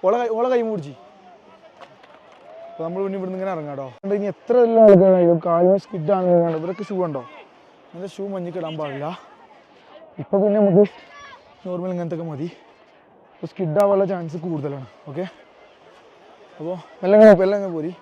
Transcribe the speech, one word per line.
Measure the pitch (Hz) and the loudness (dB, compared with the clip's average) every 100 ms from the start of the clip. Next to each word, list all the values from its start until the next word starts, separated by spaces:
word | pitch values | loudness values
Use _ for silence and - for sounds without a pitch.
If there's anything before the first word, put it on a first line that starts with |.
| 185 | 0
ഓളെ | 233 | 0
കൈ, | 240 220 | -2 -2
ഓളെ | 247 | -2
കൈ | 247 226 | -2 -2
പിടിച്ച്. | 208 143 131 - - - - _ - - _ - _ - - _ - - - - | -6 -10 -18 -20 -20 -20 -20 _ -20 -20 _ -20 _ -20 -20 _ -20 -20 -20 -20
അപ്പൊ | - 165 | -14 -12
നമ്മൾ | 180 196 | -8 -8
പിന്നെ | 190 | -8
ഇവിടുന്ന് | 185 185 | -10 -8
ഇങ്ങനെ | 190 175 | -8 -8
ഇറങ്ങാം | 147 139 | -10 -12
ട്ടോ. | 135 120 | -14 -12
കണ്ടോ, | 196 208 | -6 -4
ഇനി | 202 | -6
എത്ര | - - 240 | -10 -2 0
വലിയ | 233 226 | 2 6
ആൾക്കാരായാലും | 220 190 190 185 175 170 175 | 8 8 6 4 4 2 0
കാലിന് | 170 180 196 - | 2 2 2 -2
സ്കിഡ് | 196 156 190 | -10 -2 -2
ആണെന്ന് | 180 175 170 | 2 2 2
കണ്ടോ, | 160 | -4
ഇവരൊക്കെ | 165 185 208 | -8 -10 -8
ഷൂ | 196 180 | -6 -6
ഉണ്ടോ? | 139 120 - - _ _ _ _ | -6 -12 -20 -20 _ _ _ _
ഇങ്ങനത്തെ | 165 190 - | -16 -16 -12
ഷൂ | 202 | -10
മഞ്ഞിക്ക് | 196 175 175 | -10 -10 -10
ഇടാൻ | 160 156 | -10 -10
പാടില്ല. | 151 139 147 180 - - - - _ _ _ - - - | -10 -8 -10 -12 -20 -20 -20 -20 _ _ _ -20 -20 -18
ഇപ്പൊ | 147 202 | -4 0
പിന്നെ | 208 208 | 2 2
നമുക്ക് | 202 180 202 - - - - - _ _ 185 | 4 4 2 0 -20 -20 -20 -20 _ _ -12
നോർമൽ | 180 180 | -10 -8
ഇങ്ങനത്തെ | 180 170 160 | -8 -8 -8
ഒക്കെ | 165 | -10
മതി. | 143 165 - _ _ _ _ _ _ _ _ | -10 -12 -14 _ _ _ _ _ _ _ _
ഇപ്പൊ | 165 | -18
സ്കിഡ് | - 180 156 | -8 -4 0
ആവാനുള്ള | 202 196 196 | 0 0 -2
ചാൻസ് | 185 165 165 170 | -4 -10 -10 -8
കൂടുതലാണ്. | 160 143 139 131 - - | -8 -8 -12 -16 -20 -16
ഓക്കെ, | 135 185 - - _ - _ - - _ _ - - - - | -12 -12 -14 -20 _ -20 _ -20 -20 _ _ -20 -20 -20 -16
അപ്പൊ | 156 180 - - | -12 -12 -14 -8
മെല്ലെ | 185 208 | 2 8
ഇങ്ങനെ | 220 190 | 10 8
പോ, | 190 | 4
എല്ലാം | 202 | -2
ഇങ്ങനെ | 196 165 | -4 -8
പോരി. | 156 180 | -8 -12